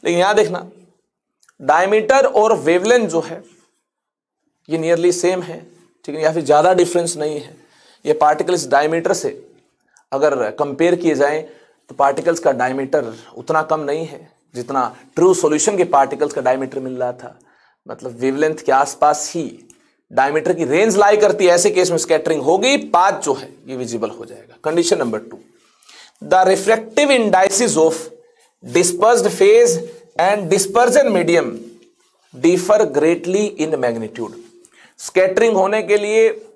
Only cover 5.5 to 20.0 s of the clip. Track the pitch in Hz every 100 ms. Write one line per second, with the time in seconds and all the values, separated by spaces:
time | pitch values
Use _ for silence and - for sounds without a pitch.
5.5 | 165 - _ _ _ - 151 156 160 139
6.5 | 147 160 185 175 175 170 160 151 151 -
7.5 | - _ _ _ _ 135 151 - - 170
8.5 | 180 135 139 151 165 170 185 127 - -
9.5 | _ _ _ _ _ _ 135 151 135 110
10.5 | - 143 135 165 175 170 143 143 156 -
11.5 | - _ _ _ 139 139 139 156 165 165
12.5 | 127 127 135 135 151 120 110 - - 123
13.5 | 160 156 156 147 151 160 143 - _ _
14.5 | 120 123 139 123 - _ - 175 175 160
15.5 | 151 - 202 170 139 135 139 147 147 127
16.5 | 131 135 135 131 127 123 123 123 - _
17.5 | _ _ _ _ 120 127 117 131 135 156
18.5 | 156 - 135 139 - 147 147 - 175 139
19.5 | - _ _ _ _